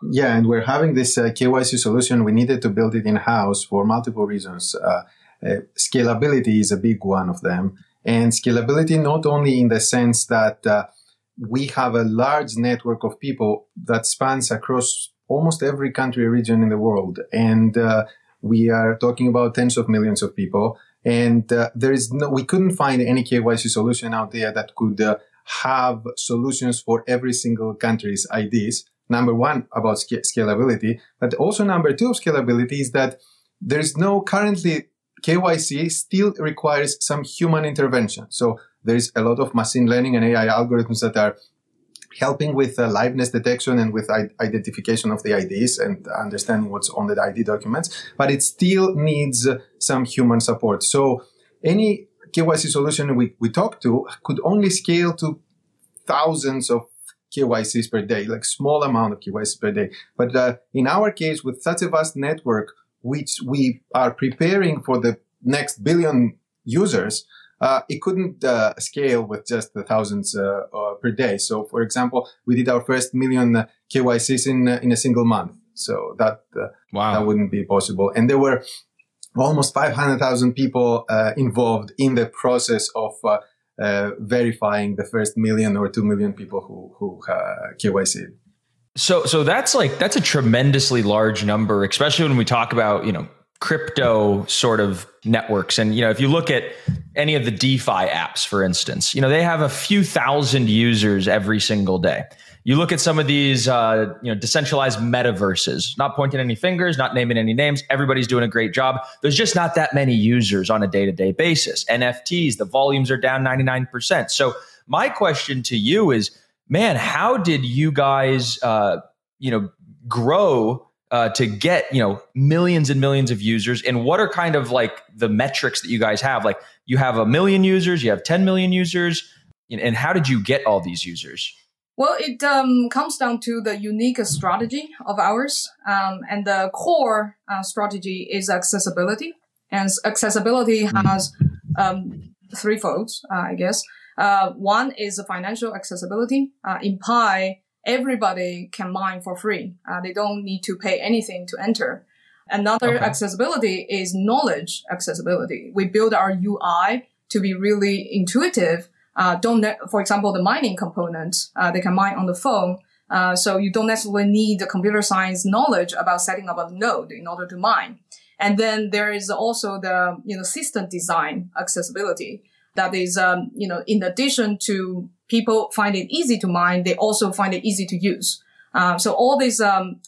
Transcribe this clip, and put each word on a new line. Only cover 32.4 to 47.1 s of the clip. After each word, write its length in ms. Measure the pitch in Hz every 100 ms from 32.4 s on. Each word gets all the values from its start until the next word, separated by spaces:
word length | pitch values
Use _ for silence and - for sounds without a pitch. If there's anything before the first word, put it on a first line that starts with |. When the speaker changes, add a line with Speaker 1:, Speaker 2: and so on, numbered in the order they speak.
| 123 120 123 143
Speaker 1:
is 120 | 131
that 280 | 139 127 - _ _ _ _
there 200 | - 147
is 160 | 160 147
no 260 | 190 202
currently 640 | 190 196 208 196 170 151 - _ _ _
K 140 | - 175
Y 200 | 180 165
C 320 | 160 143 165
still 440 | - - 190 202 196
requires 580 | 156 151 156 147 143 -
some 240 | - 147
human 400 | 143 - 170 156
intervention. 600 | 151 143 139 123 107 - -
So 300 | - 120 110 - _
there 120 | 107 117
is 160 | 117
a 80 | -
lot 160 | 113 120
of 140 | 135
machine 320 | 117 110 131 120
learning 300 | 120 131 120
and 80 |
A 120 | 117 117
I 100 | 110
algorithms 540 | 113 120 120 117 117
that 160 | 113 110
are 200 | 104 - - _ _ _ _ - - -
helping 360 | 135 135 151
with, 240 | 135 131 123
uh, 100 | 117
liveness 420 | 104 123 127 123
detection 480 | 120 123 123 - 123
and 140 | 110
with 180 | 107 107
i-, 200 | 110 101 -
identification 720 | 110 107 101 - 101 113 110
of 120 | 104
the 120 | 107
I 100 | 98
Ds 340 | 92 98 123 -
and 280 | 104 95 -
understanding 640 | - 104 101 - 110 104
what's 200 | 101 -
on 160 | -
the 140 | 104